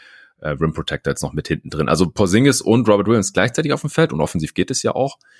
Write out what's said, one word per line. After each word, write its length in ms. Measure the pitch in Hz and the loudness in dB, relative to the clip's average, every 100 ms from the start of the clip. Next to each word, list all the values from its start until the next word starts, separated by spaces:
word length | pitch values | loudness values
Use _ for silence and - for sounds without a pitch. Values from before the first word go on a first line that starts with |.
| - - - _ | -20 -20 -20 _
äh, 80 | 76 | -8
Rim 220 | 73 80 | -2 -2
Protector 400 | 80 - 73 71 | -2 -6 -6 -4
jetzt 100 | 69 | -4
noch 100 | - | -4
mit 140 | 73 - | -6 -4
hinten 240 | 78 - | -6 -6
drin. 180 | 76 76 | -4 0
Also 220 | - 90 | 0 0
Porzingis 500 | - 95 107 139 123 | 0 2 4 4 2
und 260 | - 117 107 | 2 2 4
Robert 180 | 101 98 | 4 4
Williams 260 | 117 95 | 2 2
gleichzeitig 400 | 90 117 - 156 | 0 0 0 -2
auf 100 | 139 | -2
dem 80 | 147 | -2
Feld 220 | - 160 | 0 0
und 80 | 151 | 0
offensiv 340 | 151 82 76 | -2 -2 -4
geht 160 | - 90 | -2 -2
es 120 | 131 | -2
ja 100 | 117 | -2
auch, 240 | - 135 - _ _ | 0 -2 -4 _ _